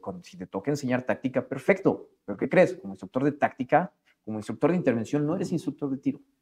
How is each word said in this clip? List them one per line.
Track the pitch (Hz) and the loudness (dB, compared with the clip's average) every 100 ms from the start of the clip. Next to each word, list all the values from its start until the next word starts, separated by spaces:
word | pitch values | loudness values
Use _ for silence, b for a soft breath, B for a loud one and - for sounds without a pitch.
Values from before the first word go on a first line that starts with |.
con-, | - 92 | -10 -10
si | - - | -12 -14
te | 92 | -8
toca | 98 - | -6 -4
enseñar | 147 127 123 | -2 0 -2
táctica, | - - 131 127 - | 0 -2 0 -2 -4
perfecto. | 139 - 196 147 - - _ | -6 2 4 4 0 -6 _
Pero | - 101 | -10 -6
¿qué | 123 | 2
crees? | 175 165 | 6 4
Como | - 98 | 4 -10
instructor | 95 95 127 | -12 -6 0
de | 143 | 0
táctica, | 143 110 - 123 151 180 _ _ _ | 2 -2 -2 2 4 2 _ _ _
como | - 107 | -8 -8
instructor | 104 110 143 | -6 0 2
de | 180 | 4
intervención, | 139 117 110 147 147 | 2 0 0 0 0
no | 160 | -2
eres | 180 | -2
instructor | 170 - 135 143 | -2 -4 -4 -4
de | 131 | -2
tiro. | 139 127 _ _ | -4 -6 _ _